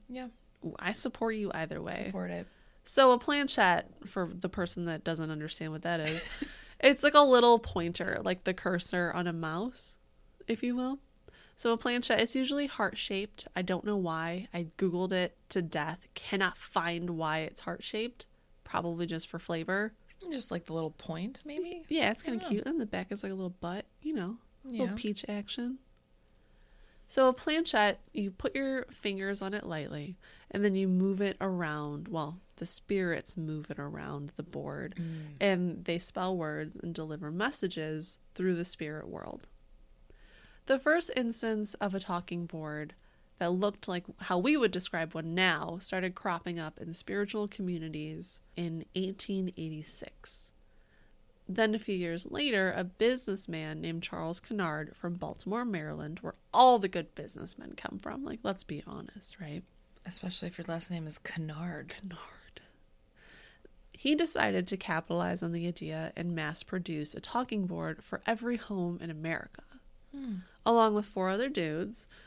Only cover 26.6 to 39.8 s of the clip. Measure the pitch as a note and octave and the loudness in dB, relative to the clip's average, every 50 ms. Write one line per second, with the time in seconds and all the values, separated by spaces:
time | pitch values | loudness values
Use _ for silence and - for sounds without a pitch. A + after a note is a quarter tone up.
26.6 | - - - - - - - - - - - C4+ C4 B3+ B3+ - - D#4 D4+ D#4+ | -20 -20 -20 -20 -20 -20 -20 -20 -14 -4 4 6 6 6 6 4 2 2 2 4
27.6 | E4+ - - A3 G#3 G#3 - - - - - A3 G3+ G3 F#3+ - - C4 - C4+ | 4 4 4 6 6 6 4 0 -6 -10 -4 -4 -4 -4 -4 -4 -4 -2 -2 0
28.6 | C4+ C4+ C4+ B3+ - - - - - G#3 G3 F#3+ F#3+ G3 G3+ G3 F#3+ F#3+ G3+ G#3 | -2 0 0 -2 -4 -6 -12 -6 -4 -2 -2 0 -2 -2 -2 -2 -4 -4 -4 -4
29.6 | - - E3 D#3 C#3+ - - D3 D3 E3+ F3+ - - - - - - - - G3+ | -4 -4 -4 -4 -4 -4 -6 -6 -6 -8 -10 -12 -16 -20 -20 -20 -18 -6 0 4
30.6 | G3+ G#3 F#3+ F#3+ G3 F#3+ F#3 F3+ F#3 G3 G3 F#3+ G3+ G3 - - - F#3+ F#3 F3 | 4 4 6 4 4 4 6 6 4 4 4 2 2 0 0 0 -2 -2 0 0
31.6 | E3+ D3+ D3+ D3+ D3 D3 D3 C#3+ E3 - F3 D#3+ D3 D3+ E3+ F#3 - - - - | 0 -2 -2 -2 -4 -4 -6 -6 -6 -4 -4 -2 -2 -4 -6 -12 -16 -20 -12 -10
32.6 | E3+ F3+ - - - - G3+ F#3+ F#3 F3 E3 - - - - F3 D#3+ D#3 D#3 D3+ | -6 -6 -6 -6 -4 -2 0 2 2 2 0 -2 -4 -6 -8 -6 -4 -4 -4 -6
33.6 | D3 - D3 C#3+ C#3+ D3 D#3 D3+ D3 C#3+ D3 C#3+ C#3+ D3+ - - - E3+ D3 C#3+ | -6 -8 -8 -8 -6 -8 -8 -8 -8 -8 -8 -8 -8 -10 -8 -10 -12 -8 -8 -8
34.6 | C#3+ C#3+ C#3+ C#3+ - D#3 - F3 E3+ E3 D#3+ D#3 D#3 D3+ D3 C3 G3+ G3+ F#3+ F3 | -8 -6 -6 -8 -8 -8 -8 -8 -8 -6 -6 -8 -10 -12 -6 0 2 4 4 4
35.6 | F3+ F3 D#3 - - - E3 E3+ - - - G3 F#3 F#3 F#3+ F3 D#3+ D3+ D3+ D3+ | 2 0 -2 -4 -2 -2 -2 -2 -2 -6 -4 -2 -2 0 0 0 -2 -2 -2 -4
36.6 | D#3 D#3+ - - - E3+ E3 - D#3+ D#3 D3+ D3+ D3 D3+ D#3+ F3+ G#3+ C4+ D4 - | -6 -6 -8 -8 -8 -6 -6 -6 -6 -6 -6 -6 -6 -6 -2 -2 -2 -2 -2 -2
37.6 | - F3+ - E3 D#3 D#3 D#3 D#3 E3+ - - - - - - - F3+ F#3 F3+ E3+ | -4 -2 -2 -2 -4 -4 -4 -6 -6 -8 -12 -14 -20 -18 -6 0 2 2 2 2
38.6 | F3 F3 - - D#3+ D3+ D3+ D3+ - - - - - - - - - - - - | 0 -4 -4 -6 -6 -8 -8 -8 -10 -10 -10 -8 -8 -10 -10 -12 -14 -18 -20 -20
39.6 | - - - - | -20 -20 -20 -20